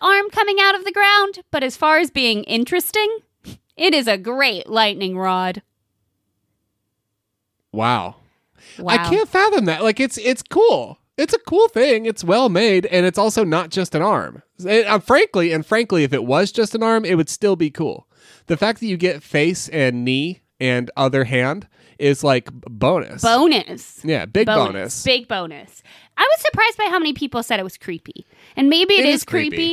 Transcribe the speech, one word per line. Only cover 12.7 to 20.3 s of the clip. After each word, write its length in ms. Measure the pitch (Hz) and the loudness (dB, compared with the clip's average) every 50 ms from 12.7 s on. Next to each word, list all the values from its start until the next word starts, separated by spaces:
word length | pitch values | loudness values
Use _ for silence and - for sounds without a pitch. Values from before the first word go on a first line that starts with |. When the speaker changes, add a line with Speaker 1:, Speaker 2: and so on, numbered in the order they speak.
| 196 180 175 - | 2 2 0 2
Speaker 2:
and 180 | 180 180 175 | 0 2 2
it's 120 | 185 - 208 | 2 2 2
also 260 | 208 220 - 233 214 | 0 0 2 0 0
not 240 | 165 156 175 175 165 | 0 0 -2 -2 -4
just 260 | - 185 180 - - | -4 -4 -4 -2 -2
an 60 | 151 | -2
arm. 400 | 175 214 190 123 82 65 58 - _ _ _ - | 0 0 0 0 -2 -6 -12 -18 _ _ _ -10
It, 260 | 180 185 214 226 214 202 | -4 0 2 2 2 2
uh, 120 | 214 196 | 0 0
frankly, 540 | - - 254 302 440 - - 190 170 170 160 | 2 2 4 4 4 2 2 0 0 0 0
and 120 | 160 156 | -2 -2
frankly, 380 | - 214 226 233 214 190 165 147 | 0 0 0 0 0 2 2 2
if 80 | 131 143 | 2 0
it 120 | 123 113 | -2 0
was 260 | 123 131 165 202 196 | 0 2 2 2 0
just 240 | - 233 220 - - | 0 -2 -2 -2 -2
an 80 | 220 226 | -2 0
arm, 220 | 226 226 220 220 | 2 2 0 2
it 100 | 165 185 | 2 0
would 140 | 160 160 - | 0 0 -2
still 260 | - - 214 202 190 | -4 -2 0 0 2
be 140 | 165 165 151 | 2 0 -4
cool. 380 | - - 160 120 - - _ _ _ _ _ - - _ _ - | -2 -4 -6 -6 -6 -8 _ _ _ _ _ -20 -20 _ _ -4
The 100 | 170 156 | -2 0
fact 220 | 196 220 226 - | 0 0 0 -2
that 60 | 233 214 | -4 -4
you 100 | 185 165 | -4 0
get 260 | 180 185 143 151 _ | 0 -2 -2 -4 _
face 460 | - - 143 151 170 185 - - - | -4 0 2 2 2 0 -2 -8 -6
and 340 | 156 151 135 127 123 120 120 | -2 0 0 0 0 -2 -2
knee 380 | 127 131 135 147 175 | -2 -2 -2 -2 -4